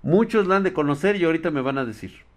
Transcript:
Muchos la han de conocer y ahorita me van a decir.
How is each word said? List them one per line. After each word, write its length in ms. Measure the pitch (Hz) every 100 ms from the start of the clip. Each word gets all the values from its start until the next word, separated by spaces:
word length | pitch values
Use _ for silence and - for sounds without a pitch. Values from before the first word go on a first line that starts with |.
Muchos 460 | 135 180 226 226 190
la 100 | 190
han 60 |
de 100 | 190
conocer 420 | - 147 143 190 202
y 80 |
ahorita 260 | 165 160 170
me 120 | 147
van 160 | 131 139
a 80 | 123
decir. 400 | 107 92 - _